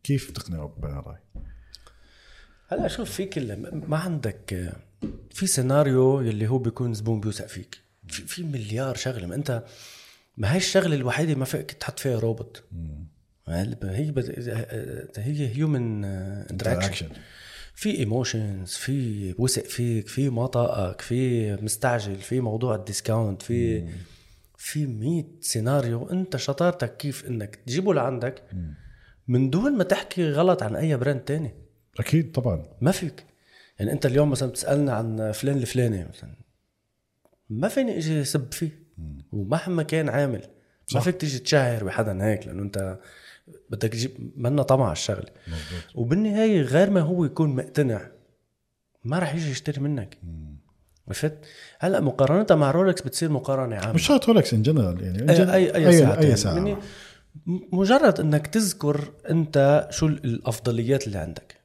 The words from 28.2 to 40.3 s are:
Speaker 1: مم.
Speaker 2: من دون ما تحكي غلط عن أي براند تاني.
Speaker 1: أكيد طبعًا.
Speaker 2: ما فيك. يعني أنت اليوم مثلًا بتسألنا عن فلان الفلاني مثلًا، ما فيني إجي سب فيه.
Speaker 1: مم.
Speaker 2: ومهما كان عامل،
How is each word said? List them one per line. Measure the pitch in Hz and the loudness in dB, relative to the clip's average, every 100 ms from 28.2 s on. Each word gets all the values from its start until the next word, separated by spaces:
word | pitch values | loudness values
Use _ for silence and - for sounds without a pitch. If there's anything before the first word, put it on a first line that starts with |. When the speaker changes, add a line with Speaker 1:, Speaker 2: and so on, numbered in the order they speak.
| 120 - - | -6 -8 -12
Speaker 1:
مم. | 92 80 73 - - - _ - | -8 -8 -10 -18 -20 -20 _ 0
Speaker 2:
من | 123 135 | 2 4
دون | 160 262 269 | 2 2 2
ما | |
تحكي | 175 - - 180 165 | 2 0 -2 -2 0
غلط | 143 180 180 | 4 4 4
عن | 107 107 | 0 0
أي | 160 131 | 0 2
براند | 131 131 | 2 0
تاني. | - 151 139 - - _ _ - | -2 -4 -4 -10 -20 _ _ -6
Speaker 1:
أكيد | 117 160 165 | 2 2 2
طبعًا. | - 123 82 76 - | 0 0 -2 -6 -2
Speaker 2:
ما | 131 | 0
فيك. | - 165 - - _ _ _ - - | 0 -4 -10 -20 _ _ _ -20 -6
يعني | 110 | -4
أنت | 143 139 | 0 2
اليوم | 131 147 | 4 4
مثلًا | 131 131 | 2 -2
بتسألنا | - - 143 143 | -4 0 2 2
عن | 110 113 110 110 | 0 -2 -2 -4
فلان | 107 135 139 | -2 0 0
الفلاني | 120 127 120 101 | 0 0 2 0
مثلًا، | 82 - - - - _ _ _ _ _ _ _ _ _ _ | -6 -14 -20 -20 -20 _ _ _ _ _ _ _ _ _ _
ما | 110 196 | -2 0
فيني | 269 247 175 | 0 0 0
إجي | 156 156 | 0 0
سب | 139 - 120 | 0 -2 -4
فيه. | - 165 - _ - | -6 -6 -6 _ -14
Speaker 1:
مم. | 78 71 - | -12 -12 -10
Speaker 2:
ومهما | 107 98 160 185 170 | -8 -2 -2 0 -2
كان | 151 160 151 | 0 0 0
عامل، | 127 143 | 0 0